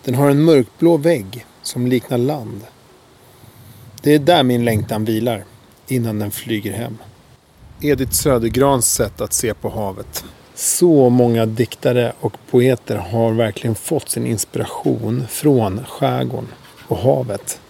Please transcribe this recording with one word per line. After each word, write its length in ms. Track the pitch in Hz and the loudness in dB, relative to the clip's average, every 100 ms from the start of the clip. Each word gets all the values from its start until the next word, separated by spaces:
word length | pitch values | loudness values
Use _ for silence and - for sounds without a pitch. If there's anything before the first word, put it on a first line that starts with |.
Den 120 | - | -2
har 140 | 123 143 | 2 4
en 140 | 143 | 4
mörkblå 540 | 160 147 117 _ 165 165 | 6 4 2 _ 2 4
vägg 480 | 160 156 95 120 - _ | 2 0 -4 -16 -18 _
som 260 | - 127 123 | -10 -4 0
liknar 300 | 127 - 123 | 0 0 -2
land. 440 | 127 147 104 104 110 _ _ _ _ _ _ _ - - - - - - | -2 -4 -10 -14 -16 _ _ _ _ _ _ _ -20 -20 -20 -20 -20 -4
Det 120 | 147 | 2
är 60 | 151 | 4
där 240 | 143 175 | 4 4
min 220 | 127 123 | 4 2
längtan 400 | 117 107 101 110 | 2 0 -2 -4
vilar 400 | 110 110 120 107 - - _ _ - | -2 -2 -2 -4 -10 -20 _ _ -6
innan 320 | 131 117 107 | -4 -2 -4
den 120 | 104 | -6
flyger 400 | - - 110 101 | -8 -6 -6 -6
hem. 240 | 95 120 113 - _ _ _ _ _ - - | -8 -10 -12 -20 _ _ _ _ _ -20 -6
Edith 300 | 151 135 127 | -2 0 0
Södergrans 840 | - 156 123 113 117 139 135 113 | -2 0 2 0 2 4 4 0
sätt 280 | - 104 - | -2 -4 -4
att 120 | 107 | -6
se 200 | - 117 | -4 -4
på 160 | - 110 | -4 -6
havet. 540 | 113 101 95 101 - - - - | -6 -6 -8 -14 -14 -16 -20 -20
Så 540 | - - - 175 151 127 | -8 -4 2 4 6 6
många 360 | 123 120 117 | 6 4 2
diktare 680 | 113 110 117 - 135 123 120 - | 0 -2 -4 -2 0 0 -2 -4
och 140 | 117 - - | -8 -8 0
poeter 440 | 127 127 123 - 104 | 4 4 2 -2 -8
har 340 | 87 113 117 | -4 0 0
verkligen 440 | 113 110 98 117 | 2 0 -2 -4
fått 340 | 110 - 151 - | -4 -2 -4 -4
sin 180 | - 120 | -6 -4
inspiration 1000 | 110 - - - - 147 120 110 123 120 | -4 -6 -6 -8 -4 -2 -2 -4 -4 -6
från 560 | - 151 131 104 98 127 | -2 2 2 0 -4 -10
skärgården 580 | - 135 127 127 123 117 - - - - | -4 -2 -2 -4 -6 -12 -18 -20 -20 -8
och 100 | 92 | 0
havet. 640 | 120 139 123 101 - - | 0 0 -2 -8 -10 -14